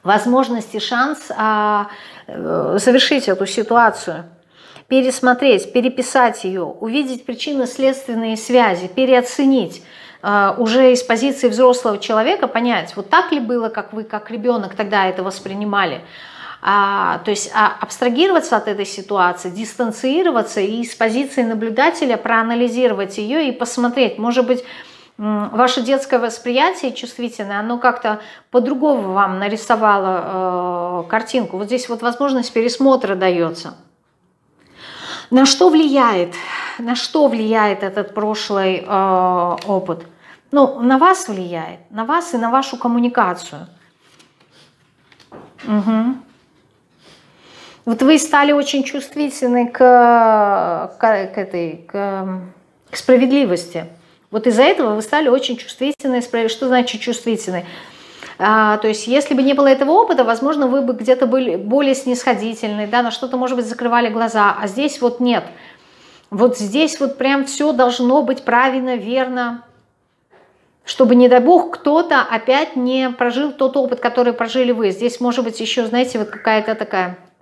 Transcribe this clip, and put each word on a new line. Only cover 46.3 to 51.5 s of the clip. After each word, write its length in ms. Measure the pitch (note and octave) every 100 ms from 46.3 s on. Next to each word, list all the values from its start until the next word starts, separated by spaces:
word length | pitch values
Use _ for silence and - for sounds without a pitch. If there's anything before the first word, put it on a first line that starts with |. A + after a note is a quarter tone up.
| _ _ _ _ _ _ _ _ _ _ _ - - - - -
Вот 160 | A3+
вы 160 | C4 D#4
стали 340 | D4+ C#4+ C#4+
очень 300 | D4 C#4+ C#4
чувствительны 840 | C4+ C#4+ C4+ D4 D4 - B3+ B3 A#3+
к, 100 | -
к, 1200 | B3+ B3 A#3+ A#3 A3+ G#3+ G3+ G3 F3 E3 E3+ -
к 380 | A3 G#3 F#3+ G3+
этой, 480 | F#3